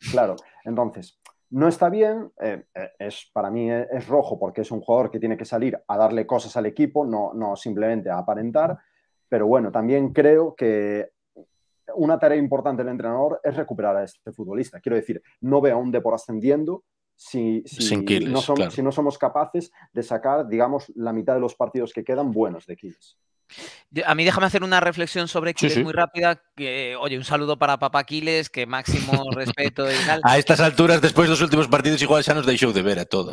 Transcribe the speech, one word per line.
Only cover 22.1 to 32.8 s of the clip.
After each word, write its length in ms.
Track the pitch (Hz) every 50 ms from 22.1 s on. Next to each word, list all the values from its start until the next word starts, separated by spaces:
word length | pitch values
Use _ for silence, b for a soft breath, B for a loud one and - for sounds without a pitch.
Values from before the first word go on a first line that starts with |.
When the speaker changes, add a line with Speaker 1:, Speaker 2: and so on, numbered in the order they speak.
| 127 139 143 131
Speaker 1:
buenos 340 | 107 110 113 95 90 85 -
de 100 | - 87
Quiles. 400 | - - 90 - _ _ _ _ _ _ _ _ _ _ B B B B B B B B _
Speaker 3:
Yo, 120 | 143 160 -
a 80 | 156 156
mí 100 | 160 165
déjame 220 | 185 - 185 190 185
hacer 160 | 196 196 185
una 160 | 190 185 180
reflexión 480 | 175 175 165 175 170 - - 180 175 165
sobre 240 | - 170 160 170
Speaker 2:
Sí, 40 | 165 -
Speaker 3:
Quiles 140 | 156 151 156
Speaker 2:
sí. 100 | - -
Speaker 3:
muy 80 | 156 156
rápida, 480 | 170 170 - - 170 170 170 165 - _ _ _
que, 400 | 143 143 131 127 139 131 123 127
oye, 200 | 123 139 143 131
un 80 | 127 127
saludo 320 | - 147 147 147 147 151
para 220 | 127 147 143 139 123
papá 240 | 143 135 - 143 139
Quiles, 460 | - 147 156 156 160 160 160 156 -
que 160 | - 131 120
máximo 460 | 117 131 131 - - - 135 135 135
Speaker 2:
<laughs> 180 | 139 139 135 131
Speaker 3:
respeto 580 | 123 131 131 120 117 143 143 139 - - 135 135
y 40 | 135 131 -
tal. 160 | 151 156 160 -
Speaker 2:
A 120 | - 147
estas 240 | 147 147 - 156 151
alturas, 400 | 165 160 131 - 170 170 170 156
despois 280 | 139 151 117 160 170 160
dos 100 | 160 135
últimos 280 | 170 151 147 151 147 120
partidos, 340 | 135 135 131 151 156 131
igual 180 | 143 131 151 151 135
xa 80 | - -
nos 100 | 156 127
deixou 300 | 131 127 113 131 120 101
de 80 | 98